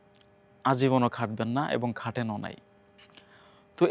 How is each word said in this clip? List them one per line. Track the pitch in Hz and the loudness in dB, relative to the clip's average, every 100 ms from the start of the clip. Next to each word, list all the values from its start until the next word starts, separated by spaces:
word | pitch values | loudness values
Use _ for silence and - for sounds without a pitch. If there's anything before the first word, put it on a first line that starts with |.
| _ _ _ _ _ _ 127 | _ _ _ _ _ _ 0
আজীবনও | 127 135 131 120 - | 2 4 4 2 0
খাটবেন | 113 110 113 127 | -4 -2 -2 -2
না | 156 127 | -2 -2
এবং | 120 110 | -2 -4
খাটেনও | 120 123 113 107 104 | -6 -4 -4 -6 -8
নাই। | - - _ _ - - - - - - - _ - | -12 -20 _ _ -20 -20 -20 -20 -20 -20 -20 _ 2
তো | 175 | 6